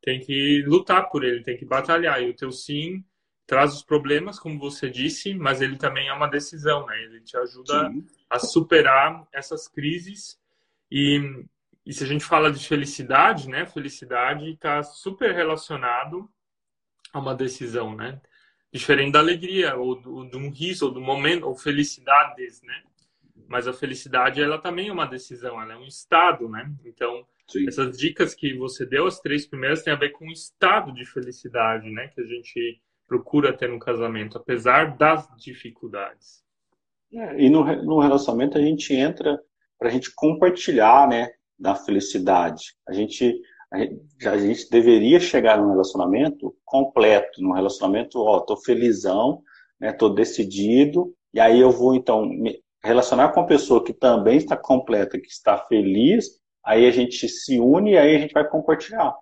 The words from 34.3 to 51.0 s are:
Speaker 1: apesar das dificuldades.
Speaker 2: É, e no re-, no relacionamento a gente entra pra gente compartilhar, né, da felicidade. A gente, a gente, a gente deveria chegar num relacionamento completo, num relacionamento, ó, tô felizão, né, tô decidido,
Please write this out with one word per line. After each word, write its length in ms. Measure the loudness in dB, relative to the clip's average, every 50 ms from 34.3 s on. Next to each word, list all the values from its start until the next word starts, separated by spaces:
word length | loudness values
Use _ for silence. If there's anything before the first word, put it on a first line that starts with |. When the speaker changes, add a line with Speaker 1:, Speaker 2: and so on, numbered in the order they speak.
| -12 -16
Speaker 1:
apesar 600 | -8 -6 -6 -2 0 2 2 2 2 -2 -2 2
das 300 | 2 2 2 2 -4 _ _ _
dificuldades. 1080 | -20 -20 -20 -18 -20 -20 -20 _ -18 -14 -12 -10 -12 -12 -14 _ _ _ _ _ _ _ _ _ _ _ _ _ _ _ _ _ _ _ -16
Speaker 2:
É, 280 | -14 -12 -10 -2 4 4
e 60 | 6
no 120 | 6 6 4
re-, 180 | 2 0 -2 -2
no 160 | 0 2 4
relacionamento 580 | 4 4 4 2 0 0 -2 -2 -2 0 0 0
a 40 |
gente 320 | 0 0 0 -2 -4 -2 0
entra 460 | 0 0 -2 -2 -4 -4 -4 -4 -4 -6 _ _ _ _ _ _ _
pra 120 | -4 -2
gente 240 | -2 -2 -6 -6 -10
compartilhar, 920 | -2 0 0 2 4 2 2 2 0 -4 -2 2 4 6 8 8 8 8 6
né, 220 | 4 0 -2 -4 -8 _ _ _ _ _
da 180 | -4 -4 -4
felicidade. 1000 | -4 -4 -2 -2 -2 -2 -4 -6 -4 0 2 4 4 2 0 -4 -8 -16 -20 _ _ _ -10
A 60 | -6
gente, 460 | -4 -4 -6 -4 0 0 0 0 0 -8 _ _ _ -20 _
a 80 | -6 -6
gente, 480 | -4 -6 -6 -14 -20 _ _ _ -4 -2
a 100 | 0 2
gente 320 | 2 0 -2 -2 -6 4
deveria 500 | 4 6 8 8 8 8 8 6 6 6
chegar 380 | 6 4 0 2 4 6 4 6
num 120 | 4 2
relacionamento 840 | 4 2 2 0 0 -2 0 0 2 2 0 0 -2 -6 -12 -12 -12 _ _
completo, 760 | -2 0 0 0 2 2 4 6 6 6 4 4 -2 -8 -6
num 100 | -4 -2 0
relacionamento, 680 | 0 0 -2 -2 -2 -2 -2 0 -2 -2 -6 -4 -2
ó, 200 | 2 2 2 2
tô 160 | 2 -2 -6 -6
felizão, 840 | 0 0 0 2 2 0 0 0 -2 -2 0 0 0 0 -2 -4 _ _ _ _ _ _ _ _
né, 120 | -8 -8 -2
tô 160 | 2 2 2
decidido, 1040 | 4 2 0 0 0 -4 -6 -4 -4 -4 -2 2 4 4 4 4 4 -2